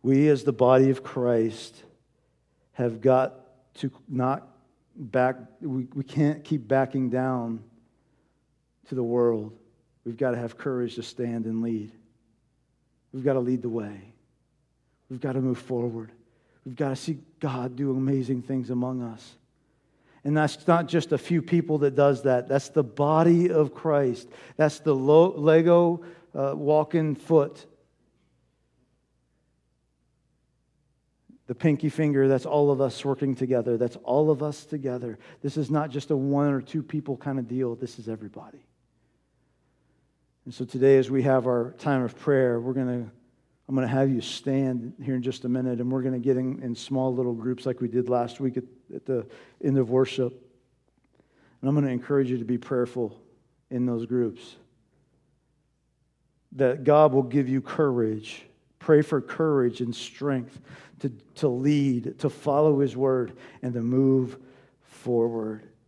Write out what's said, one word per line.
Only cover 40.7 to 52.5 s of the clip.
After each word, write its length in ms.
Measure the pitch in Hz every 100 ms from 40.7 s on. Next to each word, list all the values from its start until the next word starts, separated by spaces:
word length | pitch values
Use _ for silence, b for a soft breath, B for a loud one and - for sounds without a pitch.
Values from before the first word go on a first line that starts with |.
| 127 135 135
as 140 | 123
we 120 | 135
have 220 | 131 131 123
our 280 | 123 120 -
time 260 | 156 135
of 160 | 120 -
prayer, 420 | - 135 127 117
we're 120 | 123
gonna, 380 | 131 127 123 107 - _ _ _ _ -
I'm 60 |
gonna 120 | 135 123
have 240 | 135 139
you 120 | 120
stand 720 | - - 139 135 131 123 117 -
here 120 | 135
in 60 | 127
just 240 | 127 123
a 40 | 123
minute, 300 | 127 127 120
and 120 | 123
we're 80 | 131
gonna 180 | 131 127
get 200 | 127 131
in, 240 | 127 -
in 120 | 123
small 400 | 117 - 135 131
little 200 | 127 123
groups 320 | 117 117 123 135
like 120 | 123
we 100 | 123
did 200 | 120 123
last 320 | 123 120 -
week 160 | 135 127
at, 80 | 123 - _
at 100 | -
the 220 | - 127 110 B B B
end 140 | - 135
of 140 | 117
worship. 420 | 127 131 - 120 - _ _ _ _ _ _ _ b b b b b
And 80 | 135
I'm 60 |
gonna 140 | 147 139
encourage 420 | 123 - 139 127
you 80 | 127
to 60 |
be 100 | 117